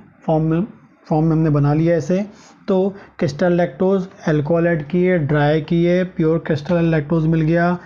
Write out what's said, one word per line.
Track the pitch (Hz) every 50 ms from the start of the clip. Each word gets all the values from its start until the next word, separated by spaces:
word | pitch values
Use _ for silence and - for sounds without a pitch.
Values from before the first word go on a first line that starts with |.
| - - - - -
फॉर्म | - 160 156 156
में, | 160 160 170 208 - - - - - - _ _ -
फॉर्म | 165 156 160
में | 165
हमने | 156 160 160 160
बना | 143 147 143 143 147
लिया | 156 165 170 170
ऐसे। | 165 143 160 180 190 208 202 - - - - - - - -
तो | 196 185 190 196 196 - - - - -
क्रिस्टल | 185 147 147 - 190 175
लैक्टोज, | 175 175 175 175 175 - 190 190 196 190 180 185 - - - 170
अल्कोहल | 151 151 143 151 170 170 170
ऐड | 175 170 156 151 143
किए, | - 180 180 180 185 175
ड्राई | 147 131 147 147 147 147 156 160
किए, | 151 - 175 170 170 175 175 180 185
प्योर | 180 - - 165 156 165 165
क्रिस्टल | 165 - 170 143 147 - 175 170 170
लैक्टोज | 165 165 156 143 143 170 165 156
मिल | 160 165 160
गया, | 156 151 170 170 170 175 175 175 -